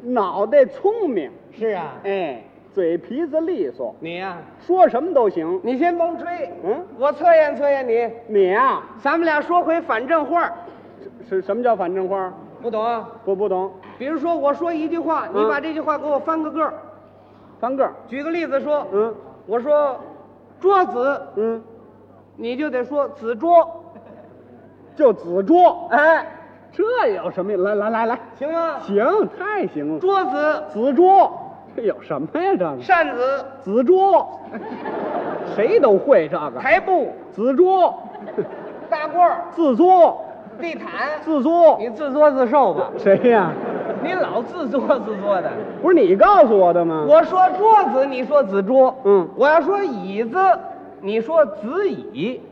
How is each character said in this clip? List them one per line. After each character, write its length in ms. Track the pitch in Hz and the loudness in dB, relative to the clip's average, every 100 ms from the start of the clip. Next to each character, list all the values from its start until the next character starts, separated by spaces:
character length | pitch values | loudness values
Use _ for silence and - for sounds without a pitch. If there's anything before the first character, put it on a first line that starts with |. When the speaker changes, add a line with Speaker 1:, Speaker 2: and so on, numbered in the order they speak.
Speaker 1:
脑 440 | 240 247 190 175 220 | -4 -2 -2 -4 2
袋 180 | 285 | 4
聪 460 | 262 - 392 453 370 | 4 2 -2 -2 -2
明。 200 | 220 143 - - | -4 -6 -14 -20
Speaker 2:
是 160 | - 220 | -8 -6
啊。 180 | 196 156 127 | -4 -8 -10
Speaker 1:
哎， 360 | 196 196 165 123 104 _ - | -6 -4 -6 -10 -16 _ -10
嘴 240 | - 170 170 | -4 -2 -2
皮 300 | - 247 330 | -6 -8 -4
子 140 | 302 | -4
利 300 | 330 330 165 | -4 -4 -6
索。 240 | - 120 - | -6 -10 -10
Speaker 2:
你 160 | 165 170 | -12 -10
呀。 200 | 190 175 - - - | -10 -12 -18 -20 -4
Speaker 1:
说 220 | 370 330 | 4 4
什 140 | 233 | 4
么 100 | 330 | 0
都 160 | 294 220 | 2 2
行。 320 | 180 160 185 | 0 -4 -4
Speaker 2:
你 140 | 202 254 | -4 -2
先 220 | 339 349 | -2 0
甭 180 | 339 311 | -4 -4
吹。 320 | 311 349 294 175 | -10 -10 -10 -10
Speaker 1:
嗯？ 180 | 170 262 359 - | -6 -6 -8 -4
Speaker 2:
我 140 | 269 | -4
测 140 | 294 339 | 0 4
验 200 | 330 302 240 | 4 4 0
测 120 | 285 | -2
验 180 | 277 254 | 0 0
你。 220 | 226 233 226 - | -2 -2 -6 -4
Speaker 1:
你 200 | 214 185 | 2 2
呀。 320 | 196 262 185 - - | 4 2 0 -8 -6
Speaker 2:
咱 160 | 277 330 | -2 0
们 80 | 339 | 0
俩 140 | 302 | 0
说 220 | 294 349 | 0 0
回 160 | 320 330 | 2 -2
反 260 | 330 226 254 | -2 -4 0
正 180 | 330 | -2
话 160 | 277 339 | 0 -2
儿。 100 | 302 - - - - - - - - | -2 -6 -16 -20 -20 -20 -20 -20 -6
Speaker 1:
是， 140 | 190 | -6
什 120 | 185 | -4
么 80 | 208 | -2
叫 140 | 247 214 | 0 0
反 180 | 175 | -2
正 140 | 190 185 | -4 -4
话 80 | 196 | -4
儿？ 160 | 185 185 - - | -6 -10 -20 -12
Speaker 2:
不 80 | 233 | -8
懂 120 | 220 | -4
啊？ 240 | 226 233 202 - | -4 -4 -8 -14
Speaker 1:
不， 120 | - 190 | -6 -4
不 120 | 208 | -2
懂。 220 | 185 190 196 - - | -2 -4 -10 -20 -12
Speaker 2:
比 80 | 262 | -8
如 120 | 320 | -6
说 160 | 311 | -4
我 200 | 339 285 | -2 -2
说 180 | 277 339 | -2 -4
一 160 | 330 311 | -4 -4
句 100 | 339 | -6
话， 300 | 294 311 226 | -4 -4 -4
Speaker 1:
嗯。 100 | 392 | -2
Speaker 2:
你 40 | 440 | 0
把 120 | 285 | -2
这 140 | 302 | -4
句 60 | 311 | -6
话 180 | 302 294 | -4 -4
给 80 | 285 | -2
我 120 | 277 | -4
翻 240 | 294 320 | -2 -4
个 80 | 311 | -4
个 120 | 277 | -4
儿。 100 | 302 311 - - - - _ - - - | -4 -6 -18 -20 -20 -20 _ -20 -20 -10
Speaker 1:
翻 160 | 233 269 | -6 -2
个 80 | |
儿。 80 | 233 - - | -2 -4 -14
Speaker 2:
举 160 | 254 | -10
个 80 | 294 | -6
例 160 | 339 311 | -6 -4
子 140 | 269 | -4
说。 260 | 247 294 208 | -2 -4 -2
Speaker 1:
嗯。 220 | 196 226 214 - - - | -2 -2 -4 -18 -20 -6
Speaker 2:
我 120 | 226 | -6
说 400 | 247 294 285 247 - - - - - - | 0 0 0 -4 -14 -20 -20 -20 -20 -2
桌 240 | 370 392 | 2 4
子。 360 | 359 240 262 277 - | 2 0 -2 -2 -6
Speaker 1:
嗯。 260 | - 226 226 - - - - _ - _ - | -4 -4 -4 -10 -20 -20 -20 _ -20 _ -12
Speaker 2:
你 200 | 226 247 | -10 -6
就 140 | 302 | -4
得 140 | 247 | -4
说 240 | 247 285 262 | -4 -4 -4
子 260 | - 226 | -6 -8
桌。 480 | 233 330 339 320 - - - - - - - - - - - - | -4 4 4 4 -4 -18 -20 -20 -20 -20 -20 -20 -20 -20 -20 -20
Speaker 1:
就 180 | - 285 | 2 4
子 300 | 208 170 175 | 4 -2 -4
桌。 460 | 196 339 349 - - | 2 6 6 4 -2
Speaker 2:
哎。 340 | 185 311 320 - - - - - | 2 4 2 0 -16 -20 -20 -20
Speaker 1:
这 380 | - 415 494 330 | -4 -2 0 -2
有 160 | 196 180 | -2 -6
什 140 | 190 | -6
么？ 120 | 185 202 | -4 -2
来， 180 | 190 | -2
来， 160 | 208 208 | -2 -2
来， 160 | 226 226 | -2 -2
来。 120 | 233 - - | -4 -8 -12
Speaker 2:
行 140 | 277 | -6
吗？ 260 | 330 330 285 | -4 -4 -6
Speaker 1:
行， 460 | 208 202 247 403 233 - | -4 0 2 0 -2 -4
太 300 | 381 427 214 | -8 -4 -6
行 280 | - 294 | -6 -6
了。 60 | 311 | -4
Speaker 2:
桌 220 | 370 392 370 | 0 0 0
子。 360 | - 302 302 - | -2 -2 -2 -6
Speaker 1:
子 200 | 202 247 | -4 -2
桌。 400 | 269 359 392 285 - - - - | 4 6 6 6 0 -16 -20 -16
这 80 | - | -6
有 140 | 226 - | -4 -4
什 180 | - 147 | -8 -8
么 80 | 156 | -6
呀， 160 | 294 370 | -4 -2
这 40 | 359 | 0
个？ 180 | 175 135 | -2 -6
Speaker 2:
扇 360 | 123 359 302 240 | 0 0 0 -2
子。 280 | 254 277 269 - | -2 -4 -8 -14
Speaker 1:
子 200 | - 214 | -2 0
桌。 460 | 254 370 392 339 - - - - 440 - - - - - - - - - | 4 4 6 4 2 -10 -16 -14 -14 -12 -10 -8 -6 -6 -6 -8 -8 -2
谁 240 | 233 440 | 2 4
都 160 | 277 196 | 6 4
会 320 | - 226 151 | 6 4 4
这 100 | 160 | -4
个。 220 | 147 120 | -6 -6
Speaker 2:
台 180 | 262 339 | 0 0
布。 340 | 381 359 247 - - | 2 0 0 -8 -16
Speaker 1:
子 200 | - 233 | -4 -2
桌。 380 | 262 359 381 330 - - - - - - - - - - | 2 4 4 2 0 -14 -16 -12 -8 -8 -10 -16 -16 -6
Speaker 2:
大 200 | 320 302 | -6 -4
褂 120 | 330 | 2
儿。 180 | 339 - - - | 2 2 -8 -2
Speaker 1:
自 180 | 320 | 0
作。 500 | 226 349 370 311 - - - - - | 4 6 8 6 4 -12 -16 -20 -12
Speaker 2:
地 140 | 330 | -10
毯。 440 | 277 - - 539 605 | -10 -12 -8 -6 -6
Speaker 1:
自 200 | 311 311 | -2 0
作。 340 | 254 339 330 254 | 2 6 6 6
Speaker 2:
你 80 | 233 | -2
自 240 | 214 302 | -6 -6
作 180 | 262 302 | 4 4
自 160 | 262 247 | 4 2
受 260 | 285 233 | 4 4
吧。 160 | 160 135 - | 2 -4 -2
Speaker 1:
谁 180 | 202 196 247 | 2 4 6
呀？ 200 | 226 175 151 - - - - | 4 2 -4 -8 -8 -6 -6
Speaker 2:
你 80 | 269 | -4
老 280 | 370 285 208 | -2 -2 -4
自 260 | 233 359 277 | -6 -8 -4
作 120 | 254 214 277 | -4 0 -2
自 160 | 208 202 | -2 -6
作 240 | 202 190 | -2 -2
的。 100 | 156 170 - - | -2 -8 -10 -4
Speaker 1:
不 60 | 320 | 2
是 60 | |
你 200 | 349 196 | 4 4
告 300 | 196 339 403 | 4 6 6
诉 120 | 277 208 | 6 6
我 160 | 180 | 4
的 120 | 175 | 4
吗？ 200 | 170 160 151 | 0 -2 6
Speaker 2:
我 120 | 311 | 6
说 160 | 330 370 370 370 | 6 2 2 4
桌 260 | 427 427 320 | 4 4 4
子， 140 | 247 277 | 0 -2
你 160 | 262 | -2
说 200 | 254 294 | 0 0
子 200 | 233 196 | 2 -2
桌。 320 | 196 254 262 254 | 2 4 4 2
Speaker 1:
嗯。 220 | 202 202 165 - | 2 4 2 0
Speaker 2:
我 120 | 269 | 2
要 120 | 320 | 4
说 220 | 294 403 | 2 -2
椅 400 | 392 220 185 202 | -4 -6 -8 -6
子， 160 | 226 311 381 330 - - - - | -4 0 2 0 -2 -16 -18 -12
你 200 | 196 220 | -6 -4
说 240 | 226 330 | 0 2
子 440 | 294 - 214 330 403 | 2 -2 -8 -4 -4
椅。 520 | 208 117 113 190 254 - | -6 -12 -8 -8 -8 -16